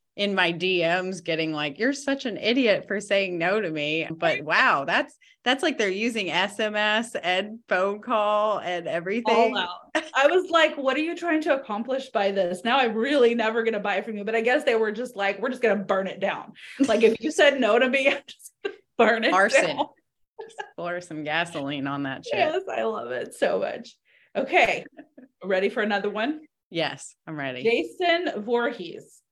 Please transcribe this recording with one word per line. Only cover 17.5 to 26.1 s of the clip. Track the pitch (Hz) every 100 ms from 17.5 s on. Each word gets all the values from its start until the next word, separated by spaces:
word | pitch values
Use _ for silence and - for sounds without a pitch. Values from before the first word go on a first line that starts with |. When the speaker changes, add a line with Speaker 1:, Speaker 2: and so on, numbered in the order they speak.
| 277
Speaker 2:
no | 220 233
to | 254
me, | 269 277
<laughs> |
I'm | 285
just | - - - _
gonna | - - _ -
burn | 220 226
it | 220
Speaker 1:
Arson. | 339 208 269 160
Speaker 2:
down." | 139 302 _ _ _ _ -
Speaker 1:
Just | - - - -
pour | 170 175
some | 175 156
gasoline | 147 156 170 160 139 143 139
on | 139
that | 139 135
shit. | - -
Speaker 2:
Yes, | 311 349 381
I | 226
love | 226 214 -
it | 254 -
so | - - 190
much. | - - 233 - _ _ _ -
Okay. | 262 339 226 143 - - - _ - _
Ready | 185 185 196
for | 226
another | 214 202 208